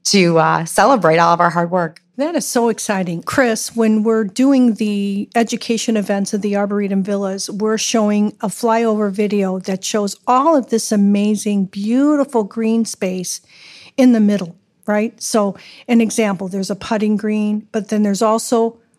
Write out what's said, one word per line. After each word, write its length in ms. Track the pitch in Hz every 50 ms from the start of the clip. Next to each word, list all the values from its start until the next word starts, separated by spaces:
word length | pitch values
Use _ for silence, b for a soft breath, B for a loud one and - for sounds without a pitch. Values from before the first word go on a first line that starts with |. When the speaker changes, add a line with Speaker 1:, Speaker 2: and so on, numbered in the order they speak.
| -
Speaker 1:
to, 340 | - - 196 175 170 165 160
uh, 260 | 156 160 165 165 165
celebrate 540 | - - 208 196 254 277 202 170 160 160 170
all 160 | 170 170 170
of 60 | 170
our 100 | 170 170
hard 200 | 156 175 175 170
work. 300 | 185 180 170 160 - _ _ _ _ 240
Speaker 2:
That 160 | 285 330 339
is 100 | 247 -
so 240 | - - 240 233 226
exciting. 540 | 220 - - - 202 190 185 175 170 170
Chris, 540 | - - - 277 254 233 220 - - - -
when 260 | 226 220 220 214 214
we're 220 | 208 226 220 220 220
doing 500 | 185 - - 262 277 277 254 247 233 196
the 540 | - 220 214 202 202 202 202 196 202 202 - -
education 600 | 233 233 - 240 - - - 226 214 - 233 220
events 380 | 208 185 - 202 202 196 - 220
at 80 | 196
the 140 | 208 208 202
Arboretum 480 | 202 202 202 202 208 202 190 196 196 180
Villas, 440 | 208 202 196 196 190 196 190 - -
we're 300 | 208 185 214 214 220 208
showing 580 | - - - 226 208 208 208 208 208 208 - -
a 80 | 226 190
flyover 600 | - - 240 226 226 233 233 226 214 214 208 202
video 520 | 190 214 208 196 208 202 190 185 185 185
that 240 | 185 202 190 185 -
shows 320 | - - 214 208 196 - - -
all 300 | 247 247 262 285 330 320
of 120 | 269 - -
this 220 | 226 220 - -
amazing, 760 | 220 202 202 202 202 202 208 214 214 202 - 208 202 196 185
beautiful 760 | 185 - 196 202 220 240 262 285 302 302 285 269 277 - 226
green 420 | 202 190 - 226 226 226 226 226 220
space 560 | - - - 208 185 185 185 180 - - - B B B B B B B B B B B
in 180 | B 262 254 233
the 60 | 220
middle, 360 | 208 208 208 185 180 165 - _ _ _ _ _ _
right? 380 | 220 208 208 220 226 - -
So 340 | - - - 214 202 196 - B B B B B B
an 140 | B 233 233
example, 480 | 226 208 - - 220 202 190 170 196 180
there's 220 | 196 196 190 -
a 40 | 196
putting 420 | 196 - - 226 202 214 214 214
green, 520 | 196 220 214 214 214 214 214 214 214 - _
but 180 | - 220 196 -
then 140 | 220 214
there's 180 | 208 202 196 -
also 600 | 226 214 220 226 - - 240 226 233 226 226 _ _ _ _